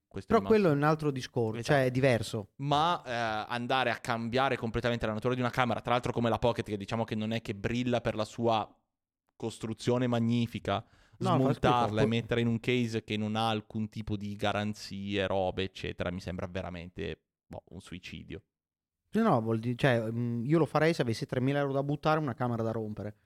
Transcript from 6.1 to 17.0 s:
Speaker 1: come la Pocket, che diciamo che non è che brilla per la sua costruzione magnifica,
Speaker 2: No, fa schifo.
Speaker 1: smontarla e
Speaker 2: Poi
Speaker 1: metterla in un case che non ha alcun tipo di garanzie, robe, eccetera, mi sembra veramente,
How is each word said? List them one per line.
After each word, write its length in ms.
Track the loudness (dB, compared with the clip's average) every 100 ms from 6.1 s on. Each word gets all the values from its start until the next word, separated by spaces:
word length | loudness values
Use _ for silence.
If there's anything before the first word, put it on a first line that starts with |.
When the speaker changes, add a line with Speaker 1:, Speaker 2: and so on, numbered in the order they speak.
Speaker 1:
come 180 | 0 2
la 80 | 2
Pocket, 260 | 2 0 -4
che 120 | -6
diciamo 260 | -4 -4
che 100 | -4
non 180 | -4 -4
è 100 | -4
che 120 | -6
brilla 460 | -6 -2 -2 0 0
per 140 | 0
la 100 | -2
sua 420 | -4 0 2 2 -2 _ _ _ _ _ _ -8
costruzione 680 | -8 -6 -8 -4 0 2 2
magnifica, 760 | 2 2 2 0 -4 -2 -4 -4 _ _ -4 0
Speaker 2:
No, 140 | 2
fa 80 | 2
schifo. 140 | 2 2
Speaker 1:
smontarla 320 | 2 2 2
e 40 |
Speaker 2:
Poi 60 | 2
Speaker 1:
metterla 320 | 2 0 0
in 60 | 2
un 120 | 0
case 440 | 0 0 0 -4
che 120 | -4 -4
non 200 | -2 0
ha 120 | 0
alcun 400 | -2 -4 -6 -6
tipo 280 | -6 -6 -6
di 200 | -6 -4
garanzie, 920 | -2 -2 -4 -6 -10 -10 -4 0 0
robe, 380 | 0 0 -2
eccetera, 460 | -6 -6 -8 -6 -6
mi 100 | -6
sembra 260 | -6 -8 -6
veramente, 760 | -6 -8 -10 -12 -8